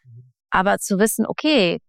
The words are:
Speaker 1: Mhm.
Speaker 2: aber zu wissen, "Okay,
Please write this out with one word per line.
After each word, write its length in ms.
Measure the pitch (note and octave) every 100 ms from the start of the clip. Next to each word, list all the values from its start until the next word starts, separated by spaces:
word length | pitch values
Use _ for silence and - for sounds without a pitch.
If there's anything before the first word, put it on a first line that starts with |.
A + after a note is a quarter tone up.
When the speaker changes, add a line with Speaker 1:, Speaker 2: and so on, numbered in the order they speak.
Speaker 1:
Mhm. 280 | _ A2+ - _ _
Speaker 2:
aber 280 | - F#3+ F#3+
zu 200 | - F#3+
wissen, 280 | A3 - A3
"Okay, 520 | - D4+ D4 F3+ E3+